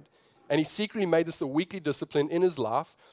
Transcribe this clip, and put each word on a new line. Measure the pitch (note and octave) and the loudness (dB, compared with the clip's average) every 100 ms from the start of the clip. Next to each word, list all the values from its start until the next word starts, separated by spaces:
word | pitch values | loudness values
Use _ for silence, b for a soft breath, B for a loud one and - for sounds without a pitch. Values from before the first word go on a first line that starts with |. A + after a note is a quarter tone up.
| - b b b - | -14 b b b -2
and | D3+ | 0
he | |
secretly | D3+ - G#3 A3+ F3+ | 2 0 -2 -2 2
made | E3 E3 | 2 2
this | - | -2
a | C#3 | -2
weekly | D3 F#3 F#3+ | -2 -2 -4
discipline | D3 C#3 D#3 D3 D3 | -4 -4 -2 -2 0
in | E3+ | 2
his | F#3 D3 | 2 0
life | A2 B2+ D#3+ - b | -2 -2 -4 -12 b